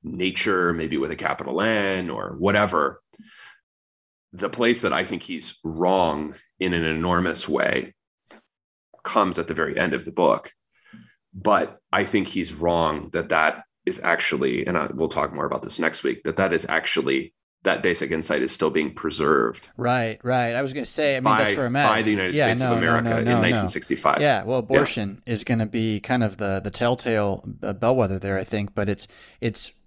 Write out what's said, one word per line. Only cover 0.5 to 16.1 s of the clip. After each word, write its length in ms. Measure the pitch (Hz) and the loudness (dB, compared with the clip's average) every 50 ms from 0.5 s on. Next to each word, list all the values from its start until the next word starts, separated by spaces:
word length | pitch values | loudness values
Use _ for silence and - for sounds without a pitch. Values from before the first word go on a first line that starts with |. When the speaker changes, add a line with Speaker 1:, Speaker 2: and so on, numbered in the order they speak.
| 95 92 90 87 85 | 2 2 2 2 0
Speaker 1:
maybe 240 | 82 80 71 78 69 | 0 -2 -2 -2 -2
with 140 | 67 80 | -2 -4
a 40 | 85 | -4
capital 460 | - - 76 69 - - 67 67 87 | -4 -2 -2 -2 -2 -4 -4 -2 0
N 480 | 104 113 110 104 101 98 95 92 90 82 | 0 0 0 0 0 0 -2 -2 -2 -4
or 260 | 65 53 50 - - - | -6 -6 -6 -8 -6 0
whatever. 640 | 85 101 101 104 104 98 90 80 73 67 - - _ _ _ - - _ - - - - - _ _ _ _ _ _ _ _ _ _ _ _ _ _ _ - | 0 2 4 4 4 4 2 2 2 0 -2 -6 _ _ _ -20 -20 _ -20 -20 -20 -20 -20 _ _ _ _ _ _ _ _ _ _ _ _ _ _ _ -10
The 160 | 90 101 92 | -6 -6 -4
place 320 | - 120 120 120 120 - | -2 2 2 2 2 4
that 120 | - 90 67 | 2 0 2
I 100 | 82 92 | 0 0
think 200 | - - 85 - | -2 -4 -8 -8
he's 360 | - 90 80 - - - _ - | -8 -10 -10 -10 -12 -14 _ -8
wrong 720 | 80 80 80 90 90 95 95 90 80 76 73 76 76 - - _ _ _ - | -6 -2 2 2 4 4 6 4 4 2 0 -4 -6 -10 -14 _ _ _ -4
in 140 | 92 92 87 | -2 0 0
an 120 | 85 82 | 2 0
enormous 640 | 80 80 80 85 90 87 87 90 87 80 - - - | 0 0 0 0 2 2 2 2 0 0 -2 -4 -2
way 460 | 73 69 - - - 64 - - - _ _ _ _ _ _ _ - - _ _ _ _ _ _ _ _ _ _ _ _ - | 0 0 2 2 0 0 -4 -6 -12 _ _ _ _ _ _ _ -20 -20 _ _ _ _ _ _ _ _ _ _ _ _ -8
comes 340 | - - 113 101 95 90 - | -2 0 2 2 2 0 -4
at 100 | 80 - | -4 -4
the 60 | 80 | -2
very 240 | 78 78 71 71 - | -2 -2 -2 0 0
end 160 | 85 85 69 | 0 0 0
of 120 | - - | -4 -6
the 60 | 80 | -6
book. 400 | - 90 87 69 53 - - - - _ _ _ _ _ _ _ - - - - _ _ _ _ - | -2 2 4 4 4 2 -2 -10 -20 _ _ _ _ _ _ _ -20 -20 -20 -20 _ _ _ _ -12
But 440 | 95 92 104 101 90 - - - - _ _ | -4 2 2 4 4 2 0 -6 -12 _ _
I 120 | - 98 98 | -2 -2 0
think 240 | - - 104 87 - | 2 0 0 0 0
he's 260 | - 95 85 80 78 | -2 -4 -4 -4 -4
wrong 560 | 78 85 87 85 85 82 78 78 73 78 80 | -2 0 2 2 2 2 2 0 -2 -6 -6
that 180 | - 82 80 - | -4 -4 -2 0
that 340 | 82 80 78 78 - - - _ _ _ - | 2 4 4 2 2 -2 -8 _ _ _ -6
is 140 | 90 92 - - | -6 -6 -2 0
actually, 640 | - 85 80 - - - 67 69 65 62 64 64 - | 0 0 0 0 -2 -2 0 0 0 0 -2 -2 -2
and 100 | 90 80 | -2 -2
I, 120 | 73 - - | -2 -2 -4
we'll 160 | 71 80 76 | -2 -2 -2
talk 240 | - 76 73 71 71 | 0 0 -2 -2 -2
more 120 | 73 73 | -4 -4
about 180 | - 67 65 - | -2 -4 -4 -6
this 160 | - - - | -8 -4 0
next 240 | 82 80 78 - - | 0 0 0 0 -2
week, 200 | 69 | -2